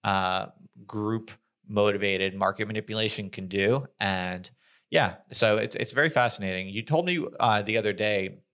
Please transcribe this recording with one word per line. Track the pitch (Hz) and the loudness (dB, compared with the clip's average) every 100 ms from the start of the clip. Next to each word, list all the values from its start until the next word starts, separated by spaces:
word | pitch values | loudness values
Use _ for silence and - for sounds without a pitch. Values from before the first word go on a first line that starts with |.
uh, | 107 98 92 92 - - - - 107 | 0 0 0 -2 -4 -12 -20 -20 -10
group | 107 107 113 110 - _ _ _ | -4 -2 -4 -6 -20 _ _ _
motivated | 104 104 101 101 95 95 | 2 2 2 0 0 0
market | 98 98 98 104 | 0 0 0 -4
manipulation | 110 - 107 110 - 98 | -6 -4 -2 0 -2 -6
can | - 95 | -8 -4
do. | 98 98 131 135 _ | 0 2 2 -2 _
And | 104 95 90 90 90 _ _ _ _ | -2 0 -4 -8 -12 _ _ _ _
yeah, | 160 113 87 _ | 2 2 -2 _
so | 110 110 107 | 0 2 4
it's, | 107 110 | 0 -4
it's | 120 | -4
very | 139 151 | 0 2
fascinating. | 156 120 - 95 92 92 | 4 2 0 -4 -4 -6
You | 101 | -10
told | 113 156 175 | -2 0 0
me, | 175 - - | -2 -4 0
uh, | 120 107 | 2 4
the | 104 110 | 2 0
other | 107 | 0
day | 98 107 101 95 - _ | 0 0 0 -2 -8 _